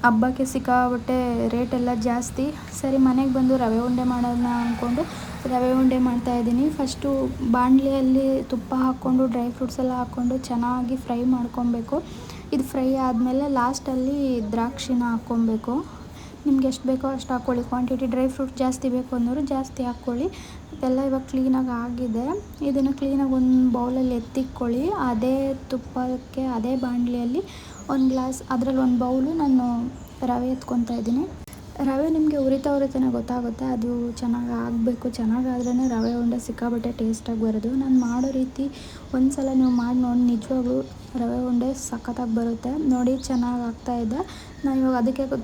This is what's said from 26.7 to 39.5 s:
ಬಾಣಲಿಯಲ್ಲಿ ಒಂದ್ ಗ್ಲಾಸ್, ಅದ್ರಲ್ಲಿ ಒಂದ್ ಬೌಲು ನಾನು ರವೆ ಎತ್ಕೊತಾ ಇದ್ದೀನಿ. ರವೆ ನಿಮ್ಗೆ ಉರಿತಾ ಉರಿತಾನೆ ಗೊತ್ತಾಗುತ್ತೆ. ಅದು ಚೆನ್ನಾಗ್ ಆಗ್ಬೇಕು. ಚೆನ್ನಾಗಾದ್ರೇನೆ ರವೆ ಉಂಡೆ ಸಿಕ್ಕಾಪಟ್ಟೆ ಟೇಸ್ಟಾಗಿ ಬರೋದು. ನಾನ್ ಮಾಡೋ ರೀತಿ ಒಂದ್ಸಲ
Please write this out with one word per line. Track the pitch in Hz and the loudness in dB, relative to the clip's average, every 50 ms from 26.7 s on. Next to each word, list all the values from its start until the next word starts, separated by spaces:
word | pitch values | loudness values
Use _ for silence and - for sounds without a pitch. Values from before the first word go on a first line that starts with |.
| 262 | 0
ಬಾಣಲಿಯಲ್ಲಿ | 254 254 247 240 247 247 240 240 240 240 240 254 339 392 - - - - - - - - - | 0 0 -2 0 0 0 0 0 0 -2 0 -2 -2 -4 -4 -12 -16 -16 -16 -16 -14 -6 -2
ಒಂದ್ | 277 269 262 262 | 0 2 4 4
ಗ್ಲಾಸ್, | 254 262 254 262 262 - - - | 2 2 -2 -2 -4 -8 -6 -2
ಅದ್ರಲ್ಲಿ | 262 240 247 262 269 262 | -2 0 0 2 2 2
ಒಂದ್ | 262 247 247 240 | 4 4 4 2
ಬೌಲು | 254 247 254 262 262 302 320 | 2 2 2 2 2 0 0
ನಾನು | 330 294 277 262 254 247 247 240 233 240 254 - - - - - - 262 | 2 4 4 4 4 4 2 0 -2 -2 -4 -8 -10 -16 -16 -8 -4 -2
ರವೆ | 240 240 247 247 254 | 0 0 0 0 -2
ಎತ್ಕೊತಾ | 262 262 - - 247 240 233 226 240 | -2 -4 -4 -2 0 0 0 0 -2
ಇದ್ದೀನಿ. | 233 214 226 240 262 339 392 - - - - - - - - - - | -2 0 0 0 0 0 -2 -6 -12 -14 -16 -16 -16 -16 -16 -6 -2
ರವೆ | 277 269 269 269 302 320 | 0 0 2 2 2 2
ನಿಮ್ಗೆ | 320 311 311 302 294 | 2 4 4 4 4
ಉರಿತಾ | 285 269 262 269 262 - 294 285 | 4 4 4 2 2 2 2 2
ಉರಿತಾನೆ | 277 277 262 269 262 262 254 | 2 2 0 2 2 2 2
ಗೊತ್ತಾಗುತ್ತೆ. | 240 240 226 240 247 247 240 233 226 247 262 | 2 0 -2 -2 -4 -2 -2 -4 -4 -4 -2
ಅದು | 262 254 226 220 240 240 240 240 240 | -2 -2 0 0 -2 -2 -2 -2 -4
ಚೆನ್ನಾಗ್ | 233 - 247 240 233 240 240 240 | -4 -4 -2 0 0 0 -2 -2
ಆಗ್ಬೇಕು. | 240 233 233 240 233 233 226 247 240 240 - 254 | -2 -2 -2 -2 0 2 2 0 0 0 -4 -6
ಚೆನ್ನಾಗಾದ್ರೇನೆ | 240 - 226 220 226 247 254 254 254 247 247 247 247 247 262 | -4 0 0 2 2 2 0 0 0 -2 0 0 2 2 2
ರವೆ | 254 240 220 226 226 240 | 2 2 2 0 0 0
ಉಂಡೆ | 240 240 233 233 247 | 0 0 0 0 -2
ಸಿಕ್ಕಾಪಟ್ಟೆ | - - 226 - 233 240 233 233 226 240 | -4 -6 -6 -4 -2 -2 -2 -2 -2 -4
ಟೇಸ್ಟಾಗಿ | 247 - 226 220 226 220 - - 233 220 | -4 -2 -2 -2 -2 -2 -4 -4 -2 0
ಬರೋದು. | 220 220 214 214 208 233 | 0 0 0 0 -2 0
ನಾನ್ | 262 269 277 269 262 254 | 0 0 2 4 4 4
ಮಾಡೋ | 240 233 233 247 254 269 | 4 2 0 0 0 0
ರೀತಿ | 262 262 262 254 - - 269 277 - - - - - - - - - | 0 0 -2 -2 -2 -4 -4 -4 -4 -8 -14 -14 -16 -16 -12 -4 0
ಒಂದ್ಸಲ | 254 262 269 277 - 269 269 | 2 2 2 2 0 -2 0